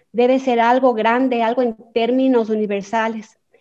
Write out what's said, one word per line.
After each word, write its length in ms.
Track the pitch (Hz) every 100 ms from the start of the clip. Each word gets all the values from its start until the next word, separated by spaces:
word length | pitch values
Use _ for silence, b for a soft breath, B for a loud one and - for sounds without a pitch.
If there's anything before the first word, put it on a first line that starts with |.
| _
debe 260 | 208 247 262
ser 200 | 262 233
algo 340 | 233 254 254
grande, 500 | 220 220 240 262 233
algo 180 | 226 247
en 160 | 247 220 -
términos 560 | 226 233 254 262 247 220
universales. 920 | 214 208 202 190 226 226 226 208 _ _ b